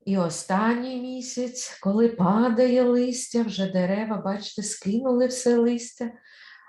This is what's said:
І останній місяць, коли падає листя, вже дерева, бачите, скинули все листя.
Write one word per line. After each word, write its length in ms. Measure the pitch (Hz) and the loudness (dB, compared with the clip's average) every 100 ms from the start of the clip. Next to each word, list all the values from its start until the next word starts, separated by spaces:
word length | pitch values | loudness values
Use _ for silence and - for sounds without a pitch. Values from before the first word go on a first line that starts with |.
| 196 | -2
І 120 | 196 | 0
останній 840 | 170 - - 190 220 240 254 247 | 0 -4 -2 0 2 0 -4 -8
місяць, 760 | 254 254 240 247 247 - - - | -8 -10 -8 -6 -6 -8 -12 -6
коли 300 | 196 208 233 | -2 2 2
падає 720 | 226 180 214 247 220 254 247 | 4 2 4 2 4 4 4
листя, 600 | 247 240 247 240 - 233 | 4 2 0 -2 -4 -2
вже 280 | 220 196 190 | -2 -2 0
дерева, 460 | 185 180 202 220 202 | 0 0 0 -2 -4
бачите, 460 | 190 208 - - | -4 -6 -8 -8
скинули 640 | 196 - 190 233 262 247 254 | -8 -6 -2 0 0 2 2
все 300 | 247 240 240 | 2 2 4
листя. 540 | 233 240 240 - 233 - _ - - - | 4 0 -6 -10 -10 -10 _ -20 -20 -20